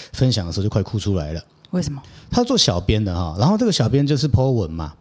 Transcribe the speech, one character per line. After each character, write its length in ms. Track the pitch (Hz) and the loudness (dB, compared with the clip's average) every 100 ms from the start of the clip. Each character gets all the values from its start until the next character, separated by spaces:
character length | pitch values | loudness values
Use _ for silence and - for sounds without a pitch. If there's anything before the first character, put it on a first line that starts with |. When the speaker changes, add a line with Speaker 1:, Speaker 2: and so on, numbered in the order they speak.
| - | -10
Speaker 1:
分 180 | - 131 | 0 0
享 160 | 113 85 | 0 -2
的 60 | |
时 80 | 82 | -2
候 40 | |
就 40 | 101 | 0
快 140 | 107 | 0
哭 160 | 92 107 | -2 -2
出 160 | 101 | -2
来 180 | 92 76 | -2 -2
了。 100 | 82 - _ - | -8 -12 _ -6
Speaker 2:
为 100 | 180 | -4
什 100 | 160 | -4
么？ 120 | 139 - - - | -6 -14 -18 -2
Speaker 1:
他 140 | 240 | 0
做 120 | 247 240 | 2 2
小 220 | - 87 | 2 0
编 240 | - 107 | 2 0
的 120 | 101 | 0
哈， 200 | 87 85 85 | -2 -2 2
然 100 | 143 | 2
后 80 | 214 | 2
这 80 | |
个 80 | 240 | 2
小 160 | 170 113 | 2 2
编 180 | 139 143 | 2 2
就 80 | |
是 140 | 143 147 | 0 2
po 220 | 131 131 | 2 2
文 200 | 120 82 | 0 -2
嘛， 220 | 82 76 - | -4 -8 -8